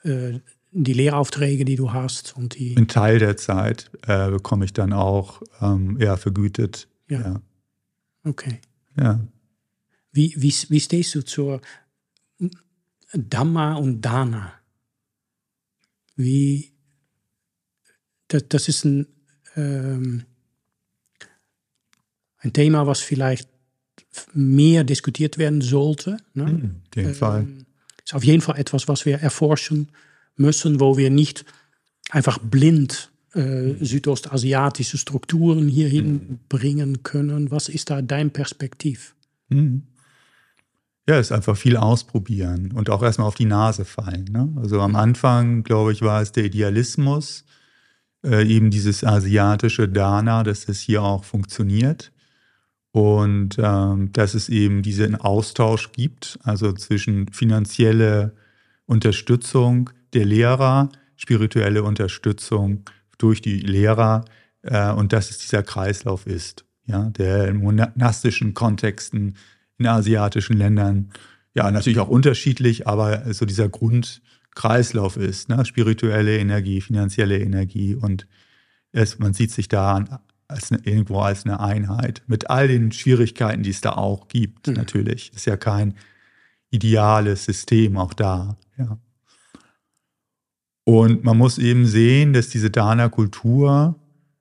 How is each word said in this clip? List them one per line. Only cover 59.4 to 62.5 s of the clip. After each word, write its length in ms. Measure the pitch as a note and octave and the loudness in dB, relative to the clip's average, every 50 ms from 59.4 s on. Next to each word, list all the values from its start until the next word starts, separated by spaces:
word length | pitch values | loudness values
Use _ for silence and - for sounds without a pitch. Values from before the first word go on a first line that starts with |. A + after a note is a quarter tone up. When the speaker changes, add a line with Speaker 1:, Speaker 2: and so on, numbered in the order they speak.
| - - - C3+ B2 A#2+ B2 B2 B2 B2 - _ _ _ - | 0 -2 0 2 2 2 2 2 0 -2 -8 _ _ _ 0
Speaker 2:
der 120 | A#2+ G#2 | 0 2
Lehrer, 640 | G2+ G#2 A2 A#2 A#2+ B2+ B2+ C3+ C3 C3 C3+ C#3 C#3 - _ _ _ _ | 4 4 4 4 4 2 2 2 2 4 2 2 0 -2 _ _ _ _
spirituelle 680 | _ - - A#2+ G#2+ G#2+ A2 - A#2 G#2+ G2+ G#2 G#2 G#2 | _ -2 0 2 2 2 2 0 0 0 2 2 0 0
Unterstützung 1000 | G#2 G#2+ - G#2+ F#2+ - - - G#2+ G2+ - - - | 0 -2 -2 -2 -4 -6 -4 -2 -2 -2 -2 -4 -4